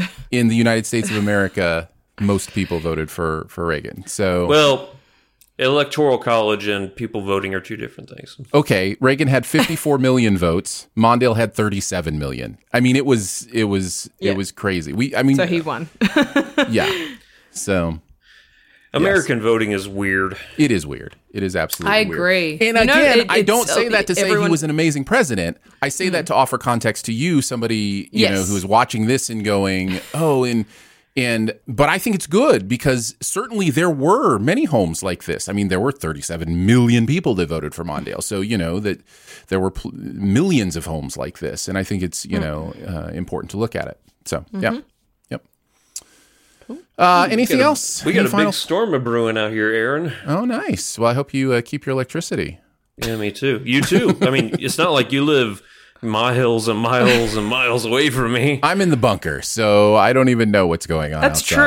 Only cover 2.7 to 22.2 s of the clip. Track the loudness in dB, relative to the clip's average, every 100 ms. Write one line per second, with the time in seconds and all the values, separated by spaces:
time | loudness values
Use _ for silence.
2.7 | -2 -2 -4 -6 -4 -4 -4 -8 -6 -4
3.7 | -4 -6 -14 -12 -2 0 0 2 4 4
4.7 | 2 -4 -20 _ _ _ _ _ -4 0
5.7 | 2 0 0 2 2 2 2 2 0 -2
6.7 | -4 -6 -8 -8 -6 -2 -2 -2 -6 -8
7.7 | -12 -12 -14 -20 -20 -20 -20 0 0 2
8.7 | 0 0 0 0 2 2 2 2 0 0
9.7 | -2 0 2 4 4 4 4 2 0 -4
10.7 | -12 -8 2 4 4 4 2 0 0 -2
11.7 | -2 -4 -4 -4 -4 -6 -8 -10 -14 _
12.7 | 2 4 4 4 2 0 -8 -6 -2 0
13.7 | 0 -2 -6 -12 _ -2 -2 -6 -6 -4
14.7 | -4 -4 -4 -2 2 2 2 2 -2 -4
15.7 | -8 -10 -2 0 2 2 0 -2 -2 0
16.7 | 0 0 -4 -8 -14 _ _ _ -10 -2
17.7 | -2 -2 -6 -12 _ _ -20 _ _ _
18.7 | _ _ 0 2 2 2 0 2 2 2
19.7 | -2 -4 -4 0 0 0 -4 -14 0 2
20.7 | 2 -2 -10 -12 -18 _ -6 -4 -2 -4
21.7 | -4 0 2 0 -2